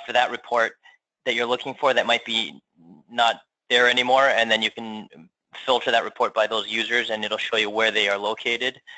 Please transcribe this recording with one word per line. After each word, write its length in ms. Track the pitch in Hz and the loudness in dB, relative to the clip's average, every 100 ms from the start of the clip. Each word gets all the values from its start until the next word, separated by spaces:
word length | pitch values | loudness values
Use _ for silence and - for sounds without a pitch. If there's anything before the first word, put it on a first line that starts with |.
for 80 | - | 2
that 180 | 120 123 | 2 2
report 420 | 117 - 120 113 - _ _ _ _ | -2 -2 0 0 -2 _ _ _ _
that 100 | 127 | -4
you're 120 | 117 120 | -2 0
looking 280 | 123 139 | -2 -4
for 200 | 123 139 | -2 0
that 120 | 117 107 | 2 2
might 180 | 117 | 0
be 360 | - 113 85 - _ _ 82 87 - | -2 -4 -4 -10 _ _ -20 -20 -8
not 320 | 120 117 113 _ _ - | 0 0 0 _ _ 0
there 200 | 123 123 | 2 4
anymore, 400 | 123 123 131 135 | 2 2 4 4
and 220 | 110 113 | 2 2
then 120 | 110 | 0
you 80 | 107 | 0
can 380 | - 113 107 - 78 85 _ _ - - | -6 -10 -12 -14 -20 -20 _ _ -8 0
filter 240 | 120 127 | 0 2
that 140 | 117 | 0
report 280 | 107 - 110 | 0 -2 -2
by 120 | 110 107 | 0 0
those 200 | 110 101 | -2 -4
users, 420 | 113 110 120 113 | -4 -2 -2 -2
and 140 | 107 | -4
it'll 140 | 104 107 | -4 -4
show 180 | - 110 | -2 0
you 140 | 104 | 0
where 200 | 107 113 | 2 2
they 180 | 107 101 | 2 0
are 100 | 101 | 0
located. 640 | 104 110 120 117 127 - - | -2 -4 -4 -4 -4 -8 -18